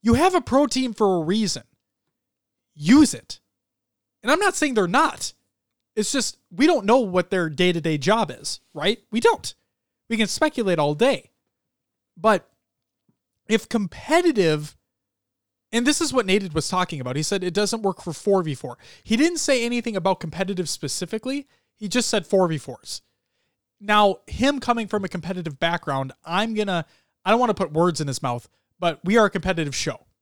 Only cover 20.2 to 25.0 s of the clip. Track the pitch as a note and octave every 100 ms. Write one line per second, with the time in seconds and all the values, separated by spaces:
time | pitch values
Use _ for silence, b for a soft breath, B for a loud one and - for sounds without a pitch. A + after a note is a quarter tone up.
20.2 | D#3+ E3 F#3+ F#3 E3 - D3 - F3 A3
21.2 | B3+ C#4 C4+ _ _ _ G#3 A#3+ A3+ G#3+
22.2 | E3 G3 F3+ D#3 - A#2 - - _ _
23.2 | _ _ _ _ _ _ G3+ G#3 G3+ -
24.2 | - - C4+ C#4+ - A#3 G#3+ G#3